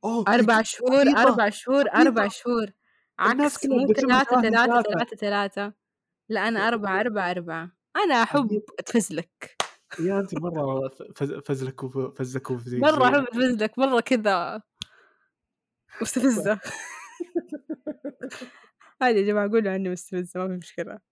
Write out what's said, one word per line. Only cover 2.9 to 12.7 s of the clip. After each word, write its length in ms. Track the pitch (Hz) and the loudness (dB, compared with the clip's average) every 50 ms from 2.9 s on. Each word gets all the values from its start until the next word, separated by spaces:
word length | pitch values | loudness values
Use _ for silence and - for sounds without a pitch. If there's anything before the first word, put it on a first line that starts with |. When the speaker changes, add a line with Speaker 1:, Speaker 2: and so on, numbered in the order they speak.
| _ _ _ _ _ - 175 | _ _ _ _ _ -2 0
Speaker 1:
الناس 260 | 202 240 262 285 294 | 0 2 2 2 0
Speaker 2:
عكس، 80 | 277 - | 0 -2
Speaker 1:
كلها 180 | - 269 269 240 | -2 0 0 2
Speaker 2:
مو 100 | 262 277 | 4 2
Speaker 1:
تقسمها 340 | 220 - 269 254 247 254 | 2 2 4 2 4 4
Speaker 2:
ثلاثة، 20 | 269 | 4
Speaker 1:
ثلاثة، 260 | 262 247 254 226 226 | 4 2 2 4 4
Speaker 2:
ثلاثة، 280 | 220 226 240 254 233 240 | 4 4 4 4 4 2
Speaker 1:
ثلاثة. 60 | 226 | 2
Speaker 2:
ثلاثة، 320 | 214 208 220 233 233 - 202 | 2 -2 -2 -2 -4 -6 -6
ثلاثة. 560 | - 202 202 202 202 196 - - 202 208 208 _ _ _ _ _ _ _ _ _ _ _ | -4 -2 -2 -2 -2 -4 -4 -6 -8 -8 -10 _ _ _ _ _ _ _ _ _ _ _
لا، 180 | 214 208 190 220 | -4 -2 -2 0
أنا 120 | 233 214 | 0 0
Speaker 1:
عجيبة. 80 | 196 226 | 0 0
Speaker 2:
أربعة، 320 | 240 226 208 196 190 190 | 0 -2 -2 -2 0 0
أربعة، 300 | 214 247 214 208 190 175 | 0 0 -2 -2 -2 -2
أربعة. 400 | 180 180 170 170 160 165 165 175 _ _ _ _ _ 320 | -2 -4 -6 -8 -8 -10 -10 -12 _ _ _ _ _ 0
أنا 260 | 415 370 277 240 226 | 2 2 4 4 2
أحب 160 | - - 285 277 220 | 2 2 0 0 2
Speaker 1:
عجيبة. 140 | 208 202 - - - - | -2 -4 -4 -6 -14 -14
Speaker 2:
أتفزلك. 760 | - - - 233 185 - 175 151 170 _ _ _ - - _ _ - - - _ _ _ - - | -14 0 0 0 0 0 -4 -8 -8 _ _ _ -20 -20 _ _ -10 -10 -10 _ _ _ -10 -6
Speaker 1:
يا 220 | 165 180 196 196 | -4 -2 -2 -2
أنت 160 | 196 190 - | -2 -4 -6
مرة 540 | 156 151 175 170 156 147 139 135 135 131 131 | -6 -6 -4 -4 -4 -4 -2 -2 -4 -4 -6
ف-، 140 | - _ - - - - 143 | -10 _ -20 -20 -8 -6 -6
فز-، 100 | 139 - - 139 | -6 -6 -8 -6
فزلك 380 | - 143 131 131 131 131 - - | -6 -6 -6 -6 -8 -8 -8 -10
وف-، 140 | 131 127 135 131 - 139 _ | -8 -6 -6 -6 -6 -6 _
فزك 340 | 135 127 131 135 131 - | -8 -6 -6 -8 -6 -6
وفزيزي. 260 | 131 123 117 120 | -6 -6 -6 -6